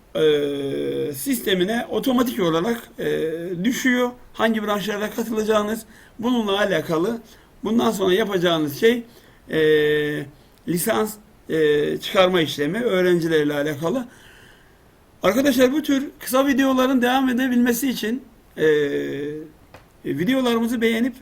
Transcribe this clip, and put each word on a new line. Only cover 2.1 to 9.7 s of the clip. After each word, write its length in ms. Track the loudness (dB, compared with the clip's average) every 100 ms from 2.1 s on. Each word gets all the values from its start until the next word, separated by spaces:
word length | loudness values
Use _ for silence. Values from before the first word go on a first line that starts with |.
| 0 0 0
olarak, 500 | 0 0 0 -4 -8 -8
e, 320 | -4 -2 -4 -6 -6 -4
düşüyor. 480 | -2 0 0 0 -2 -6 -14
Hangi 300 | -4 -2 0
branşlarda 460 | -2 -4 -4 -4 -4
katılacağınız, 760 | -4 -4 -2 0 0 0 -6 -10 -20 -20 -6
bununla 380 | -2 0 0 0
alakalı 640 | 0 0 0 -2 -2 -4 -10 -20 -20 -10
bundan 280 | -2 0 0
sonra 220 | 0 2
yapacağınız 680 | 2 2 0 0 0 -2 2
şey, 240 | 2 2 -4 -18 -20 -20 -6
e, 80 | 2 4